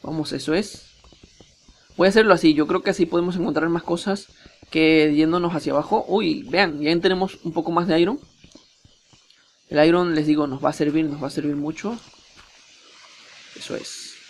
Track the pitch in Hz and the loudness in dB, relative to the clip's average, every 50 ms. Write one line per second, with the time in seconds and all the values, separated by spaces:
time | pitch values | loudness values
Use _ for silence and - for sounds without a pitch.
0 | - 151 151 160 156 - 151 135 - - 156 180 214 - - - - - _ _ | -10 -8 -8 -6 -6 -6 -6 -8 -4 -2 -2 -2 -2 -4 -10 -20 -20 -20 _ _
1 | _ - - _ - _ _ _ - _ _ _ _ _ - _ _ _ _ - | _ -20 -20 _ -20 _ _ _ -20 _ _ _ _ _ -20 _ _ _ _ 2
2 | 175 190 196 220 220 214 185 160 - 160 151 143 151 143 170 185 - 196 190 - | 2 4 6 6 6 6 6 6 6 4 4 4 2 2 0 0 0 -2 0 0
3 | 175 170 - 175 175 180 175 185 170 - 151 156 151 165 170 170 - - 170 175 | -2 0 0 -2 0 0 -2 -2 -2 -2 -2 -2 -2 0 -2 -2 -2 -4 -6 -4
4 | - 208 196 202 - - - _ - - _ _ - _ - 160 160 156 160 156 | -2 -4 -4 -6 -6 -16 -20 _ -20 -20 _ _ -20 _ -2 2 4 4 6 4
5 | 151 156 147 147 156 160 165 180 175 170 175 156 147 151 139 143 - - 208 220 | 4 4 4 2 2 2 2 0 0 -2 -2 -2 -4 -2 -2 -2 -2 0 -2 -2
6 | - - 160 208 214 170 151 - - 117 143 180 202 175 147 143 147 147 165 170 | -2 0 -2 -2 0 -2 -4 -4 -6 -4 0 0 2 0 0 -4 -2 0 0 2
7 | 170 190 185 185 185 190 - - - 175 156 175 165 165 170 170 175 175 160 165 | 2 0 0 0 -2 -6 -6 -10 -12 -8 -6 -6 -6 -2 -2 -2 0 2 2 2
8 | 170 185 254 294 - _ _ _ _ - _ - _ _ _ _ _ _ _ _ | 2 0 0 -6 -10 _ _ _ _ -20 _ -20 _ _ _ _ _ _ _ _
9 | _ _ _ _ _ _ _ _ _ _ _ _ _ _ - 147 151 160 170 180 | _ _ _ _ _ _ _ _ _ _ _ _ _ _ 2 4 6 6 6 4
10 | 180 175 165 156 151 151 151 151 147 143 131 135 151 135 143 - 156 147 143 160 | 2 2 0 0 2 2 2 0 0 -2 -4 -2 -2 -2 0 0 -2 0 0 0
11 | 160 151 143 147 131 139 147 156 143 147 147 143 143 151 160 - - 202 233 226 | 0 -2 -4 -6 -8 -6 -6 -6 -4 -4 -4 -4 -6 -6 -8 -8 -8 -8 -8 -8
12 | - - - - _ _ _ - - _ _ - _ _ - - - - - - | -12 -20 -20 -20 _ _ _ -20 -20 _ _ -20 _ _ -20 -20 -20 -20 -20 -20
13 | - - - - - - - - - - - - - - - - - - - - | -20 -20 -20 -20 -20 -20 -20 -20 -20 -20 -20 -18 -14 -12 -12 -12 -12 -14 -16 -16
14 | - - - - - | -18 -18 -20 -20 -20